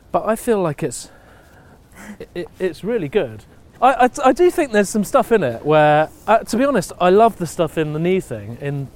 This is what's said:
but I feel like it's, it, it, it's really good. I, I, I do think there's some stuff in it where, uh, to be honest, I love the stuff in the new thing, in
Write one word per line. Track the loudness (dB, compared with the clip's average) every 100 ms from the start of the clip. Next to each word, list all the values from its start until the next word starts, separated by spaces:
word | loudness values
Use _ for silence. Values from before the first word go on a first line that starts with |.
| _
but | -4 -2
I |
feel | -2 0 0
like | 0 -2
it's, | -6 -8 -16 -20 -20 -20 _ -20 -20 -20 _ -20 -20 -18
it, | -16
it, | -12 -14 -6
it's | -6 -6
really | -6 -4 -2
good. | -2 -4 -8 -20 -20 -20 0
I, | 2 4 2
I, | 2
I | 0
do | 4 2
think | 2 0
there's | 0 0
some | -2
stuff | 0 0 2
in | 0
it | 0 -4
where, | 2 4 6 4 2 -4 0
uh, | 0
to | 0 -2
be |
honest, | 0 0 -4 -2
I | 2
love | 4 4 2
the | -8
stuff | -4 -4 -2
in | -4
the | -2
new | -2 -2
thing, | -4 -12 -12 -10
in | -8 -8 -10